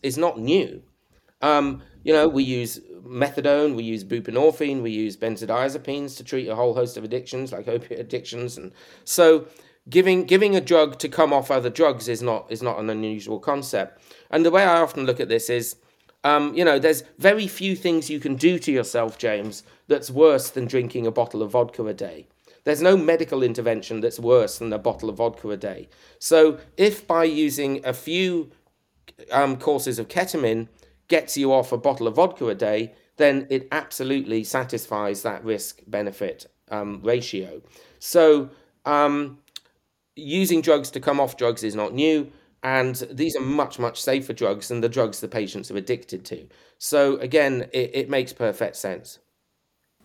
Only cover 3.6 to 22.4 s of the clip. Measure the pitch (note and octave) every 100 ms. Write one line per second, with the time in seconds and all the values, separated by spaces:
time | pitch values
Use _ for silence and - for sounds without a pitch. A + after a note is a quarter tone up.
3.6 | D3+ A#2 A2+ A2 F#2+ A#2 G2+ A#2+ D#3 D#3
4.6 | D3 C3+ A#2 G#2+ G#2+ F#2+ A2+ G#2 A2 A#2
5.6 | C3+ C#3+ C#3 C#3+ C#3+ C3 A#2+ C3 A2 A2
6.6 | B2 A#2+ B2 A2 A2 B2 B2 C3 C3 G2
7.6 | A#2 A#2+ - - - B2+ - A#2+ B2 A#2+
8.6 | F#2 - - - - - E3 D#3 - -
9.6 | _ _ - E3+ F#3 F#3 F3+ F#3+ G#3 F#3+
10.6 | C3+ E3 D3 - D3 - D3+ C#3 C3+ C3
11.6 | A#2+ D3+ D#3 B2 B2 A2+ B2 A2 - A2
12.6 | A#2+ G2+ A2 A2 A2 G#2+ G#2 G#2 D3 C#3
13.6 | C3 G2+ F#2 - _ - _ D#3+ E3 F#3
14.6 | F#3+ E3+ D#3 C#3+ C3 B2 A2 A2+ A#2 A#2+
15.6 | A2+ - _ _ _ _ C#3+ D3 D3 C#3
16.6 | E3+ C#3 D#3+ D#3 - - G3 G#3+ G3 -
17.6 | G3 F#3 F3 E3 D#3 D3 C#3 C3 D#3+ F3+
18.6 | - C3 A#2 A#2+ A2+ - A#2 G#2 G#2+ -
19.6 | - _ - D3 - C3 D#3 C3+ - C3
20.6 | A#2 C3 A#2 B2 A2+ A#2 A2+ G#2+ G#2 B2
21.6 | A#2 - G#2+ F#2+ F#2+ D#2+ - _